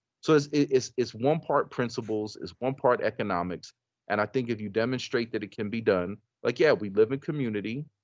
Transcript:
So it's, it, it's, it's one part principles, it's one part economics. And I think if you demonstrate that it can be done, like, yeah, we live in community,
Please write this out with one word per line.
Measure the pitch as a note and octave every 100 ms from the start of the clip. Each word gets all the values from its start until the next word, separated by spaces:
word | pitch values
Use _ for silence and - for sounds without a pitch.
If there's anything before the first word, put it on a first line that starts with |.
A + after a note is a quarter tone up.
| _ _
So | - D#3
it's, | C#3+
it, | D3 C#3+
it's, | C3+ - -
it's | A#2 G#2+
one | B2+ D#3+
part | - C#3+ -
principles, | - A#2+ - A2 G#2+ G#2+ -
it's | F2+ -
one | B2+ C#3+
part | C3 A#2
economics. | A2 - G#2+ F2 F2+ E2+ - _ _ _ _
And | G#2
I | G#2+
think | C3+ A#2+
if | A2
you | G#2
demonstrate | G#2 A#2 B2+ - B2 A#2
that | G#2+
it | G#2 -
can | G#2
be | A#2
done, | A2+ F#2+ F2+ G#2 _ _
like, | A#2+ B2+
yeah, | D#3+
we | A2+ G#2
live | G2 -
in | C3+
community, | - D3+ B2 G#2 G2+ B2 D3+ _